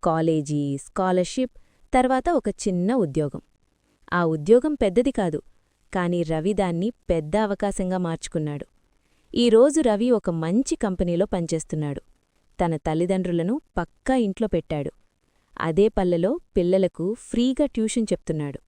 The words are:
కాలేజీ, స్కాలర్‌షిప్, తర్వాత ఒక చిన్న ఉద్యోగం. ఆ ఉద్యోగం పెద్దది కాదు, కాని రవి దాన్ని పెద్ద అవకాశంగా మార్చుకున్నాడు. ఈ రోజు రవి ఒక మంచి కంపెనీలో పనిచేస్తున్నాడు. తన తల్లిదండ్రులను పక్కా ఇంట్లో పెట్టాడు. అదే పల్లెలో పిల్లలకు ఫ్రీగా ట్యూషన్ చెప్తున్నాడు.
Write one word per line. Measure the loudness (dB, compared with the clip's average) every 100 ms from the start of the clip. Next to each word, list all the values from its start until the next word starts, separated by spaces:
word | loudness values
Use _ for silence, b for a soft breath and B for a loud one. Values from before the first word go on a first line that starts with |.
కాలేజీ, | 0 0 2 0 -2 -4 -4 -6
స్కాలర్‌షిప్, | -8 -4 0 0 -2 -4 -6 -8 _ _ _
తర్వాత | 0 2 0 0
ఒక | 0 -2
చిన్న | -4 -2 -2 0
ఉద్యోగం. | 0 0 -2 -4 -8 _ _ _ _ _ _ -6
ఆ | -2
ఉద్యోగం | 0 -2 6 6 6
పెద్దది | 0 0 2 0
కాదు, | 0 -2 -4 -10 _ _ _ _
కాని | -4 0 0
రవి | 0 -2 0
దాన్ని | 0 0 0 -4
పెద్ద | -6 -2 -2 0 -2
అవకాశంగా | 0 -2 -4 -2 -2 -2
మార్చుకున్నాడు. | -2 -6 -6 -6 -4 -6 -12 _ _ _ _ _ _
ఈ | 2 6
రోజు | 8 6 4
రవి | 2 2 2
ఒక | 0 0
మంచి | -2 0 0 0 -2
కంపెనీలో | -4 -2 -2 0 0
పనిచేస్తున్నాడు. | -2 -2 -4 -4 -6 -4 -8 _ _ _ _ _ -4
తన | -2 0
తల్లిదండ్రులను | -2 -2 0 0 0 -2 0 -4 _ -6
పక్కా | -6 _ 0
ఇంట్లో | 0 0 -2 -2
పెట్టాడు. | -2 -2 -6 -6 _ _ _ _ _ _ -6
అదే | -2 2 2
పల్లెలో | 2 0 2 0 -2 _ -2
పిల్లలకు | 2 2 2 -2 -6
ఫ్రీగా | -6 -6 0 0 0 -2
ట్యూషన్ | 0 -2 -2 -2
చెప్తున్నాడు. | -4 -4 -6 -6 -10